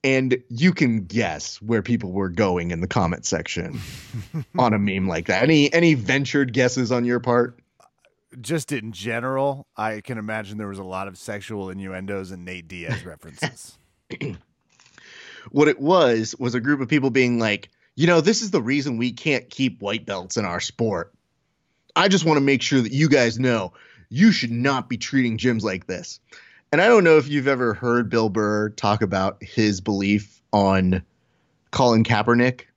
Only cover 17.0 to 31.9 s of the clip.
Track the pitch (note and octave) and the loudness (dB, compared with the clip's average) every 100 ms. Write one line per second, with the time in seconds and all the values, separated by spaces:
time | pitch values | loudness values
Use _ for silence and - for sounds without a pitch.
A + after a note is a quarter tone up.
17 | C3 A#2+ B2+ A#2+ A2+ G2+ - _ _ - | 2 2 2 2 0 -2 -6 _ _ 0
18 | E3 E3+ D#3 A3 A3 F3+ A2+ C#3+ C#3 A#2 | 4 4 4 0 0 -2 0 -2 -2 -4
19 | B2 B2 D#3 C3 A#2+ - C3 - G2+ A2+ | -4 -4 -2 -2 -4 -4 -4 -2 -6 -6
20 | - G2 F2+ - G2+ F2 - - A2+ F#2 | -6 -10 -6 -6 -4 -6 -8 -4 -4 -2
21 | E2+ _ _ _ _ _ _ _ _ - | -8 _ _ _ _ _ _ _ _ 0
22 | G3 F#3+ E3 D3+ C#3 C#3 - C#3 A2+ C3+ | 2 4 4 2 4 2 2 0 2 2
23 | D#3 C#3 A#2+ A#2 B2+ A#2 F#2 _ - _ | 4 4 2 0 0 0 -2 _ -20 _
24 | _ A#2+ A3 F3 A#2 A#2 C3 C3 - A#2+ | _ 4 4 6 -2 -2 0 0 -4 -8
25 | - C3+ B2 A2 B2+ A2+ G#2 F#2+ - F2+ | -2 0 0 0 0 0 -2 -6 -8 -10
26 | E2+ - _ - - _ _ D3 G3+ A#3 | -10 -18 _ -20 -20 _ _ 2 6 6
27 | F3 D#3 C#3 C#3+ C3+ C3 A#2+ G#2 B2 A#2+ | 8 6 4 0 0 2 0 0 0 0
28 | A2 A#2 A2 G2 G#2 G#2+ G#2+ G#2+ G#2+ G#2 | 2 0 0 0 0 0 -2 -2 0 2
29 | G2+ F#2+ F#2+ - G#2 - G#2+ G2 G2+ G2 | 0 0 -2 -4 -8 0 2 0 -2 -2
30 | G2 G#2 G2+ _ _ G#2+ G2 F#2+ F#2 F#2 | 0 0 -2 _ _ 2 4 4 2 0
31 | - _ _ _ _ _ _ - B2 | -4 _ _ _ _ _ _ 2 4